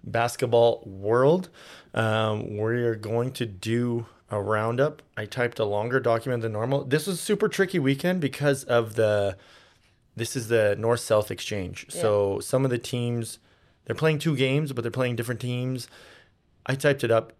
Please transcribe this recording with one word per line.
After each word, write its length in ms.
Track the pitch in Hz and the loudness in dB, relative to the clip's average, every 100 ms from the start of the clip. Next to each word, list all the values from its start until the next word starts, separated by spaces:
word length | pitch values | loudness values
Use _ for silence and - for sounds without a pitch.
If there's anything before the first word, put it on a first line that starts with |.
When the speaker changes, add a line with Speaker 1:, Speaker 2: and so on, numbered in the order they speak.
Speaker 1:
basketball 800 | - 113 120 - 123 117 117 113 | -2 0 0 0 2 6 6 4
world. 640 | 107 95 101 120 135 180 185 - - - - | -6 -8 0 4 4 4 -2 -16 -20 -20 -8
Um, 600 | 117 110 110 110 107 - 104 | -2 0 2 0 -2 -4 -4
we 260 | 110 120 | -2 0
are 140 | 120 110 | 0 -2
going 340 | 104 117 123 | -2 -2 -2
to 120 | 135 117 | -4 -8
do 600 | 95 113 117 120 120 113 _ _ | -6 -2 0 0 -2 -6 _ _
a 120 | 104 | -4
roundup. 580 | 101 107 110 120 151 147 _ - | 0 0 0 0 0 -2 _ -12
I 100 | 107 | -8
typed 340 | - 120 - | -2 -2 0
a 40 | |
longer 360 | 107 104 117 127 | -2 0 0 0
document 420 | 117 113 131 120 | 2 0 0 -4
than 80 | 113 | -2
normal. 320 | 107 117 139 | -4 -2 -2
This 240 | 135 147 170 | 0 -2 0
was 140 | 180 | -6
a 20 | |
super 260 | - 202 - | -2 0 0
tricky 300 | - 190 185 | 0 0 2
weekend 420 | 135 135 175 185 | 2 2 0 0
because 440 | 143 - 143 139 | -2 0 0 0
of 320 | - 120 110 110 | 2 0 2 2
the, 400 | 107 104 101 92 - - _ _ _ _ _ - | 2 4 0 -4 -16 -20 _ _ _ _ _ -8
this 180 | 117 | -6
is 140 | 131 110 | -4 2
the 260 | 117 107 101 | 4 4 2
North-South 540 | 113 117 - 107 104 | 0 0 4 2 2
exchange. 560 | - - 104 90 92 - | -6 -6 -6 -6 -10 -12
Speaker 2:
Yeah. 120 | - | -2
Speaker 1:
So 380 | 110 104 101 98 | 2 2 2 -2
some 240 | - 131 | 0 0
of 80 | 135 | 2
the 60 | 120 | -2
teams, 600 | - 123 120 120 113 - _ _ _ _ | -4 -4 -2 -4 -6 -12 _ _ _ _
they're 120 | - - | -8 0
playing 240 | 160 151 | 2 2
two 160 | 160 139 | 0 2
games, 360 | 131 139 151 | 2 2 0
but 100 | 123 | -4
they're 100 | 117 | -4
playing 240 | 131 127 117 | -2 -2 -2
different 240 | 117 117 | -4 -4
teams. 480 | 123 123 127 131 - - - - _ _ _ _ | -4 -4 -4 -6 -8 -18 -20 -20 _ _ _ _
I 120 | - 135 | -6 0
typed 260 | 147 139 | 0 2
it 80 | 131 | 2
up. 220 | 113 - | 2 2